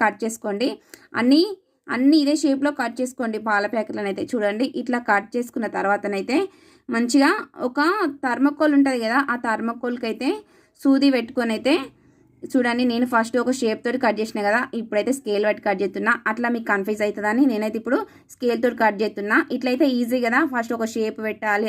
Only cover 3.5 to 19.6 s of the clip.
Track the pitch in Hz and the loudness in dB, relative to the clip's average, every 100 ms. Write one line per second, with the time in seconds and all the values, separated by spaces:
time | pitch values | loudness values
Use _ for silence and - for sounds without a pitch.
3.5 | 208 208 226 214 220 202 196 - 247 208 | 0 0 -2 -4 -4 -4 -4 -4 -2 -2
4.5 | 208 262 - 240 247 240 202 202 240 240 | 0 -2 -4 -4 -4 2 0 0 -6 -6
5.5 | - 214 190 190 202 202 202 190 262 392 | -6 -4 -2 0 0 0 -4 0 0 -2
6.5 | - _ _ - 233 240 277 277 415 - | -8 _ _ -6 -2 2 4 4 2 -4
7.5 | - 254 254 302 415 339 277 262 240 277 | -8 -6 0 2 2 -2 -4 -4 2 0
8.5 | 285 302 285 277 254 220 247 277 240 240 | 2 4 4 4 2 0 0 0 -2 -2
9.5 | 220 226 233 247 240 233 220 254 427 - | -2 -4 -4 -6 -4 -6 -4 -2 -4 -6
10.5 | _ _ _ 277 269 277 254 226 - 233 | _ _ _ 2 4 4 2 -2 -4 -2
11.5 | 220 233 302 269 _ _ _ _ _ - | -2 2 0 0 _ _ _ _ _ -4
12.5 | 262 240 240 247 233 247 233 226 254 240 | 0 0 2 0 0 0 0 0 0 0
13.5 | 254 226 214 240 247 240 214 220 220 202 | 0 -2 -2 -4 0 0 0 -4 -2 0
14.5 | 220 262 226 226 208 208 269 220 202 214 | 0 -2 -6 -4 -2 0 -2 -2 0 2
15.5 | 208 214 196 196 196 202 233 - 220 240 | 0 -2 -2 -2 -2 0 0 -2 -2 -2
16.5 | 233 226 202 196 214 208 202 208 226 277 | -4 -2 -2 -2 -2 -2 -2 -2 2 2
17.5 | 214 214 220 226 285 415 - _ - 240 | 2 -2 -4 -2 -2 -2 -14 _ -4 -2
18.5 | 226 240 233 220 208 214 - 202 220 - | 2 0 2 0 2 -4 -4 0 0 0
19.5 | 254 | -2